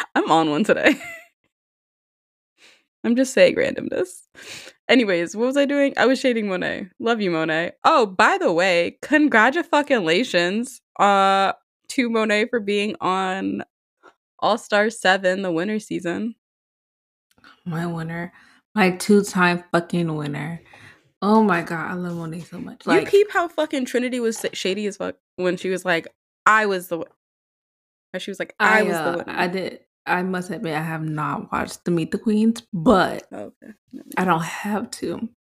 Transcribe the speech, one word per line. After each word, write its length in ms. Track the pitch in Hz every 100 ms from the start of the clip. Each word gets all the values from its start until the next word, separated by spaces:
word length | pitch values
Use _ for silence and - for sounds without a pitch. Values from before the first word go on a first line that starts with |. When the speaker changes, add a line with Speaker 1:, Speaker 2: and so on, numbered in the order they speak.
| - 269
Speaker 1:
I'm 160 | 381
on 180 | 160 160
one 140 | 147
today. 360 | 214 - - -
<laughs> 40 | 698 659 - _ _ _ _ _ _ _ _ _ _ _ _ _ - _ _ _ 220
I'm 100 | 240
just 160 | 262
saying 220 | - 180 -
randomness. 680 | - - - - 370 - _ - - - - - -
Anyways, 480 | 247 208 170 170 202
what 120 | 247
was 100 | 277
I 80 | 277
doing? 280 | 285 277 -
I 80 | 226
was 140 | 262
shading 280 | 262 226 208
Monet. 400 | 185 160 - 190 -
Love 200 | 226 226
you, 120 | 190
Monet. 420 | 160 160 156 175 -
Oh, 220 | - 320 214
by 320 | 185 233 381
the 140 | 302
way, 440 | 165 190 170 170 -
congratulations, 1800 | - 302 302 226 233 330 302 294 294 247 160 175 254 180 175 208 247 - _ -
uh, 520 | 202 196 196 196 196 - _ _ -
to 200 | - 240
Monet 360 | 226 220 208 220
for 140 | 240
being 340 | 202 208 208 -
on 600 | 175 190 190 190 196 202 - _ _ _ - _ _ _
All-Star 500 | 180 214 - 208 214
Seven, 520 | - 185 190 185 190
the 100 | 185
winter 280 | 165 202 214
season. 560 | - 170 175 190 226 - _ _ _ _ _ _ _ _ _ _ - _ 180
Speaker 2:
My 200 | 160 170
winner. 460 | 165 160 170 180 - - _ _ 214
My 160 | 185
two-time 720 | 180 - 202 190 190 175 175 -
fucking 440 | 170 175 175 170 151
winner. 460 | 151 147 147 170 - - - - _ _
Oh 220 | 196 220
my 180 | 214 170
God, 300 | 160 165 -
I 20 |
love 220 | 180 180 170
Monet 240 | 165 170
so 180 | 156 180
much. 260 | - - -
Speaker 1:
You 80 |
Speaker 2:
Like 160 | 359 -
Speaker 1:
peep 200 | 403 415
how 160 | 392 339
fucking 380 | - 302 285 247
Trinity 340 | 240 247 247
was 180 | 226 220
sa-, 120 | -
shady 340 | - 185 196 208
as 100 | 196
fuck 180 | 185 - _ -
when 220 | 180 180
she 120 | 185
was 160 | 180 185
like, 220 | 165 - _ _ _ 202
"I 200 | 220 214
was 220 | 185 175
the 100 | 165
w-," 160 | - _ _ _ _ _ _ _ _ _ _
and 80 | 185
she 100 | 208
was 80 | 190
like, 160 | 165 -
"I 200 | 208 220
Speaker 2:
I, 20 |
Speaker 1:
was 120 | 190
the 100 | 170
Speaker 2:
uh, 140 | 160 170
Speaker 1:
winner." 80 | - -
Speaker 2:
I 80 | 180
did, 320 | 185 170 - _ _ -
I 160 | 180
must 260 | 185 180 180
admit, 260 | 160 160 151
I 60 |
have 220 | 160 160
not 480 | 156 151 147 143 -
watched 340 | 143 - - -
the 60 |
Meet 200 | 170 160
the 60 | 202
Queens, 460 | 226 214 226 226 -
but 540 | 180 160 190 160 - -
Speaker 1:
Oh, 60 | - - -
okay. 120 | - - _
That 120 | - -
makes 60 | -
Speaker 2:
I 80 | 185
don't 140 | 165
Speaker 1:
sense. 100 | 165
Speaker 2:
have 400 | - 202 208 233
to 380 | - 175 - 226 _